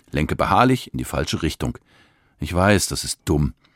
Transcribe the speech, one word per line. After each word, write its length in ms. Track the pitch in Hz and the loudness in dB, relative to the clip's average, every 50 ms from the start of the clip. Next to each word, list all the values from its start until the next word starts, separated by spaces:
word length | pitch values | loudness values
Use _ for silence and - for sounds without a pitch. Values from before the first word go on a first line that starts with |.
| _ _ | _ _
Lenke 240 | - 71 76 - 87 | -2 -2 -2 0 0
beharrlich 560 | - - - 98 98 120 131 135 123 - - | -2 0 2 4 4 4 4 2 0 -2 -8
in 60 | - 64 | -8 -8
die 80 | 64 | -8
falsche 360 | - - 71 73 - - - | -4 -4 -4 -4 -2 -4 -2
Richtung. 360 | - 78 - - 73 62 60 - - _ _ _ _ _ _ _ _ _ _ _ | -2 -4 -4 -2 -6 -6 -6 -8 -14 _ _ _ _ _ _ _ _ _ _ _
Ich 120 | 71 73 82 | -10 -4 0
weiß, 360 | 87 92 101 104 92 - - | 2 4 4 4 4 2 0
das 160 | 71 - - | -4 -6 -6
ist 160 | - - - _ | -8 -10 -8 _
dumm. 300 | - 80 73 73 67 - - _ _ _ | 0 2 2 2 0 -2 -6 _ _ _